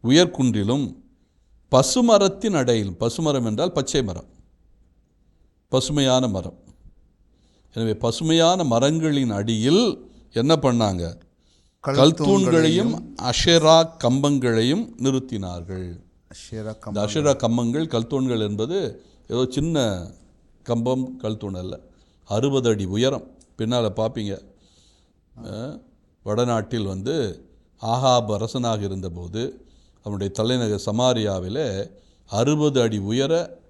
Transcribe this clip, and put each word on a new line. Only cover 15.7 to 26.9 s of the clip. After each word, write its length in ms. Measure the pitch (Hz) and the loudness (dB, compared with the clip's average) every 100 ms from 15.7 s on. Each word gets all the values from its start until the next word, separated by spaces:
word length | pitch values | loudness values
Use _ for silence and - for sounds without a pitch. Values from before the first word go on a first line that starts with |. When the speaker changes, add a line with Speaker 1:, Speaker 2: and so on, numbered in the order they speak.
| 92 90 87 - _ _ | -10 -10 -14 -20 _ _
Speaker 2:
அஷேரா 380 | - - 110 107 | -20 -14 -12 -12
Speaker 1:
இந்த 60 | |
Speaker 2:
கம்பங்கள். 300 | 107 107 101 | -12 -8 -4
Speaker 1:
அஷேரா 320 | 104 156 147 135 | -2 2 2 2
கம்பங்கள், 500 | 117 117 117 139 160 | 0 0 0 -2 -2
கல் 200 | 117 117 | -4 -2
தூண்கள் 340 | 139 131 113 | -2 -2 -2
என்பது 360 | 104 104 117 190 143 - - _ - | -2 -2 -4 -4 -6 -10 -20 _ -6
ஏதோ 180 | 117 127 | -2 -2
சின்ன 260 | 139 156 156 117 92 87 - - _ _ _ | -2 0 0 0 -4 -10 -18 -20 _ _ _
கம்பம், 540 | - 117 120 131 127 - | -4 -2 0 -2 -4 -8
கல் 200 | 110 107 | -8 -6
தூண் 180 | 104 | -8
அல்ல, 260 | 92 92 - - _ _ _ - | -8 -10 -12 -18 _ _ _ -6
அறுபது 400 | 107 139 135 117 | -2 0 2 2
அடி 160 | 104 | 0
உயரம். 420 | 95 104 127 135 - - _ - | -2 0 0 -2 -10 -20 _ -6
பின்னால 320 | 113 123 110 101 | -2 0 0 -2
பார்ப்பீங்க, 380 | 110 113 104 90 - _ _ _ _ _ _ _ _ - | -4 -4 -8 -10 -14 _ _ _ _ _ _ _ _ -20
அஹ், 380 | 117 101 131 - _ _ _ _ | -14 -12 -12 -14 _ _ _ _
வடநாட்டில் 640 | 98 107 123 113 107 113 | -4 -2 0 -2 -2 -6
வந்து 300 | 98 | -4